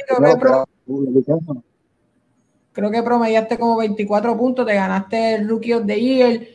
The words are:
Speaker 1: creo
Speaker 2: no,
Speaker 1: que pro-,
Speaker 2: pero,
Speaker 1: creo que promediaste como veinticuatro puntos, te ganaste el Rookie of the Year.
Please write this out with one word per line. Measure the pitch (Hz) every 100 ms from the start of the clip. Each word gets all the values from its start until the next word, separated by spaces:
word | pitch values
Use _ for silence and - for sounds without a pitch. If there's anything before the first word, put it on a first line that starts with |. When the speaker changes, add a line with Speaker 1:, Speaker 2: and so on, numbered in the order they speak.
| 554
Speaker 1:
creo | 494
Speaker 2:
no, | -
Speaker 1:
que | -
pro-, | 262 131 - _ -
Speaker 2:
pero, | 139 135 131 127 160 165 127 - _ _ _ _ _ _ _ _ _ _
Speaker 1:
creo | - 208
que | 226
promediaste | 233 240 226 220 220 233
como | 233 226
veinticuatro | 220 202 202 208 233
puntos, | 220 254 254
te | 220
ganaste | 202 190 190 196 226 226
el | 220 214
Rookie | 226 233
of | 233
the | 208 214
Year. | 247 262 247 226 -